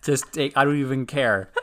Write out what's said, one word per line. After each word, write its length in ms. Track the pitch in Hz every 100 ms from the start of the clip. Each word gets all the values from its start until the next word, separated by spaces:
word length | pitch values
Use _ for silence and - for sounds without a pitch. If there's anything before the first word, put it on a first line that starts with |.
Just 300 | - 135 -
take, 220 | 156 143 139
I 80 | 139
don't 140 | 147
even 260 | 131 135 123
care. 440 | 147 123 98 95 -